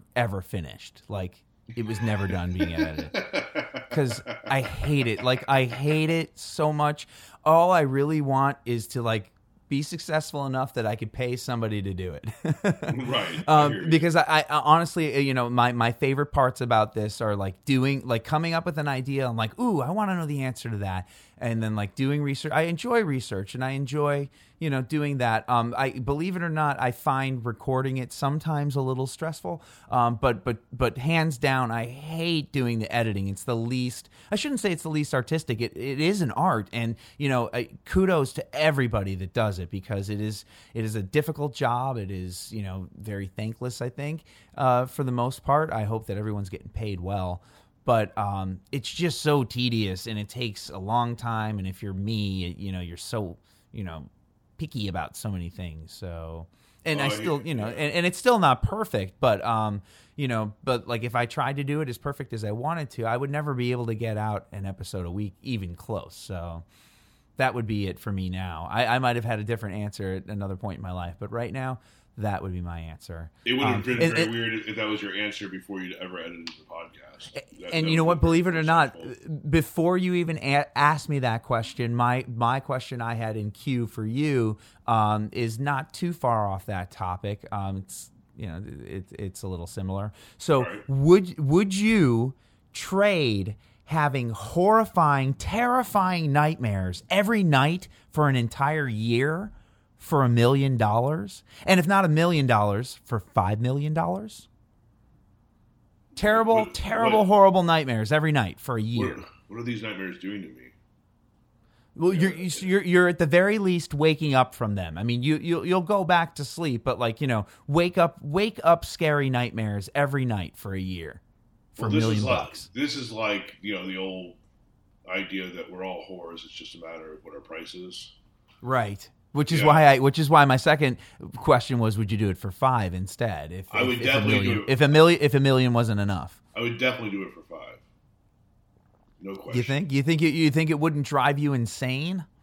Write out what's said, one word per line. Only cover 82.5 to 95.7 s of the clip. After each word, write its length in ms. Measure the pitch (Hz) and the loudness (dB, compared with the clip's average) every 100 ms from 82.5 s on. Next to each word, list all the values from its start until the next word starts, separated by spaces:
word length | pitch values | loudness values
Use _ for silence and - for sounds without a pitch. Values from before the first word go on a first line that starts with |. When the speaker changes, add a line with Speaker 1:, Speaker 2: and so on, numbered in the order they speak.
| 135 | 0
Speaker 1:
question 420 | - 131 - 123 | -2 -6 -6 -8
I 140 | 117 | -6
had 220 | 117 110 110 | -4 -4 -4
in 160 | 104 | -6
queue 340 | - 143 127 110 | -6 -4 -2 -2
for 180 | - | -4
you, 540 | 107 123 151 131 110 107 - _ - | -4 -2 0 2 2 -2 -10 _ 0
um, 400 | 113 107 107 107 | 2 4 2 -2
is 300 | - 117 110 | -4 -4 -2
not 340 | 139 135 156 | -2 -4 -6
too 180 | - 175 | -6 -6
far 360 | 165 127 113 104 | -2 0 0 0
off 180 | 95 - | -4 -6
that 240 | 95 92 | -8 -8
topic. 560 | - 92 92 101 104 - | -8 -6 -4 -6 -8 -8
Um, 240 | 104 98 95 | -6 -6 -6
it's, 340 | 98 - - _ _ - | -8 -16 -20 _ _ -14
you 120 | 98 | -10
know, 160 | 80 104 71 | -10 -12 -14
it, 200 | 52 95 92 - | -12 -12 -12 -10
it's 260 | 98 - | -10 -8
a 40 | 98 | -8
little 220 | 90 85 | -8 -8
similar. 420 | - 95 98 104 - - - | -8 -6 -4 -6 -10 -20 -8
So 240 | - 139 | 2 2
Speaker 2:
Right. 240 | 123 - - | 2 -4 -4
Speaker 1:
would, 500 | 135 147 190 175 - | 2 8 8 6 -2
would 340 | 139 165 202 | 2 4 4
you 640 | 190 214 214 139 117 127 - _ _ _ | 2 4 6 6 4 0 -4 _ _ _
trade 800 | - - 190 208 180 131 101 95 104 _ _ | -14 -4 2 4 4 2 0 -2 -8 _ _
having 460 | - 156 147 131 120 | -4 0 2 0 -4
horrifying, 1040 | 110 110 165 190 220 214 - 156 139 135 | -6 -4 2 6 6 4 4 4 4 2
terrifying 960 | 135 - 208 247 | -2 -4 -2 0